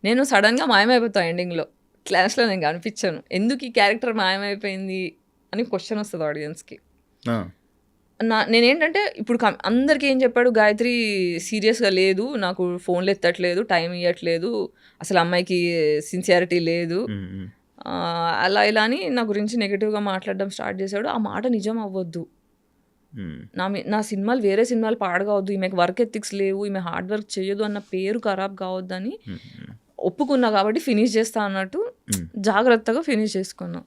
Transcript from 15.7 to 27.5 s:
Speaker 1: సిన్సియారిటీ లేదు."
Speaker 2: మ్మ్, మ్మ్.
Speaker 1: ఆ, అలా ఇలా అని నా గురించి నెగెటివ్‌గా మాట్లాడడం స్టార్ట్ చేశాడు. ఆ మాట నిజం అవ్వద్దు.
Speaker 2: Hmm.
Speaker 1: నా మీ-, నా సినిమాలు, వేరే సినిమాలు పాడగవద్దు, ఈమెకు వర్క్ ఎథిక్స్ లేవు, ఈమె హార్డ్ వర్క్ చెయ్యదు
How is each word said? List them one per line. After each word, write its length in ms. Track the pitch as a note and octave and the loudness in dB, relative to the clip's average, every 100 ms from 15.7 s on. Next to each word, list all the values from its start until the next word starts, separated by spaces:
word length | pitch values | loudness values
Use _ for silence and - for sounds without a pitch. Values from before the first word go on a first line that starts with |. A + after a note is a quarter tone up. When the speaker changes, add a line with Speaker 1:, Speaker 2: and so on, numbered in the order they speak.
| E3+ D3+ D3+ | 2 2 2
Speaker 1:
సిన్సియారిటీ 580 | D3+ F3+ - F3 F3 F3 | -2 -6 4 4 4 0
లేదు." 480 | E3 E3+ E3+ E3+ B3 | 0 0 -2 -4 -4
Speaker 2:
మ్మ్, 220 | G2+ F#2+ | -6 -8
మ్మ్. 160 | F#2+ F#2+ - _ - - | -10 -12 -14 _ -18 -8
Speaker 1:
ఆ, 60 | F3+ F3 E3+ E3+ E3 | -6 -4 -2 -2 0
అలా 200 | E3+ G3+ | 2 4
ఇలా 180 | G#3 A3 | 4 4
అని 260 | G#3+ C#4 F#4 | 2 0 -2
నా 140 | B3 | -2
గురించి 340 | A3+ G3+ G#3+ A#3 | -2 -2 -2 -2
నెగెటివ్‌గా 420 | G3+ G3 G#3+ G#3+ | -2 0 0 -2
మాట్లాడడం 520 | G#3 F#3+ G3+ F#3+ G3 | -2 -4 -4 -4 -6
స్టార్ట్ 320 | - - G3 | -6 -8 -6
చేశాడు. 260 | G3 G3+ A#3+ | -4 -4 -2
ఆ 80 | A#3+ | -2
మాట 300 | G#3+ - B3 | -2 -2 -2
నిజం 320 | A#3 G3 A3+ | -2 -2 -4
అవ్వద్దు. 480 | G#3 F#3+ F3+ E3 E3 _ _ _ _ _ _ _ _ | -6 -6 -6 -8 -12 _ _ _ _ _ _ _ _
Speaker 2:
Hmm. 220 | B2+ F#2 D#2 - - | -12 -12 -12 -14 -6
Speaker 1:
నా 120 | F#3 | -4
మీ-, 140 | G3+ - | -4 -4
నా 160 | G#3+ | -4
సినిమాలు, 380 | G#3+ G3 G3 C4 | -2 -4 -2 0
వేరే 240 | G#3 G3 | 2 2
సినిమాలు 320 | A#3+ A#3+ A3 G#3+ | 2 2 0 -2
పాడగవద్దు, 560 | F#3+ F3 G3+ G#3 F#3+ | -2 -2 0 0 0
ఈమెకు 240 | G3 F#3 F#3 | -2 -2 2
వర్క్ 240 | F3 F#3 | 0 2
ఎథిక్స్ 340 | A#3 A3 G#3+ | -2 -2 -8
లేవు, 320 | G3+ G3 G3 G#3 | -2 -2 -2 -4
ఈమె 120 | G3 | -6
హార్డ్ 340 | F3 E3+ F#3 | -6 -6 -4
వర్క్ 260 | G#3+ G#3 - | -6 -6 -6
చెయ్యదు 240 | F#3+ | -4